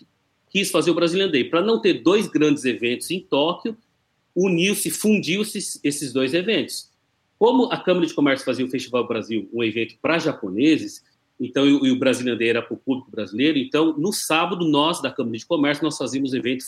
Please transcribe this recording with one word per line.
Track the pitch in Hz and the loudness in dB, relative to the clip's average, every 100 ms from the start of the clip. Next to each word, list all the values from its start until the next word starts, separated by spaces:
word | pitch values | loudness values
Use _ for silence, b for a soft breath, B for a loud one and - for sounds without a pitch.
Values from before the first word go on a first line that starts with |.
| _ _ _ _ _ | _ _ _ _ _
quis | 190 185 | -4 0
fazer | 165 156 | 2 2
o | |
Brazilian | 165 170 180 196 | 2 2 2 2
Day. | 143 | 0
Pra | 117 160 | 2 0
não | 208 226 | 2 2
ter | 214 139 | 2 2
dois | 123 208 208 | 4 2 2
grandes | 151 151 143 | 2 2 2
eventos | 131 110 117 120 - | 0 -2 -2 -4 -4
em | 180 | -8
Tóquio, | - 139 156 180 233 220 _ _ _ _ _ | -2 0 0 -2 -6 -10 _ _ _ _ _
uniu-se, | - 190 170 190 208 160 | -2 2 2 2 0 -4
fundiu-se | - 208 208 135 190 214 208 - - | -2 0 2 0 -2 -4 -6 -10 -6
esses | 143 143 143 | -4 -4 -4
dois | 127 131 | -2 0
eventos. | 170 185 196 107 - - _ _ _ _ _ | 0 0 -2 -2 -8 -14 _ _ _ _ _
Como | 220 262 | 4 4
a | 233 160 | 2 0
Câmara | - 180 160 | 0 2 0
de | |
Comércio | - 143 135 | 2 2 2
fazia | - 123 | -2 -2
o | 127 | -4
Festival | 127 - 123 113 | -4 -4 -2 -2
Brasil, | 113 104 110 98 | -4 -2 -4 -4
um | 117 | -2
evento | 113 110 113 - | -2 -2 -6 -4
pra | 135 165 | -2 0
japoneses, | 160 127 98 95 147 151 - - _ _ _ - | 0 -4 -6 0 2 2 0 -12 _ _ _ -10
então, | 120 139 139 | -4 2 4
e | |
o, | 143 131 | 4 4
e | |
o | 127 | 2
Brazilian | 131 123 123 117 | 2 2 0 0
Day | 117 | 0
era | 113 | 0
pro | - 110 | -2 -8
público | - 131 - | -4 -4 -4
brasileiro, | 107 104 104 147 147 | -10 -6 0 2 2
então, | 131 151 160 147 | 0 2 2 2
no | 170 | -2
sábado, | 214 - 160 175 190 | -4 0 0 0 0
nós, | 165 143 151 175 | 2 2 2 0
da | 131 | -4
Câmara | - 120 113 | -4 -6 -6
de | |
Comércio, | - 170 143 147 | -4 0 0 0
nós | 156 143 | -2 -4
fazíamos | 127 135 139 | -4 -4 -2
evento | 127 113 131 | -2 -2 -4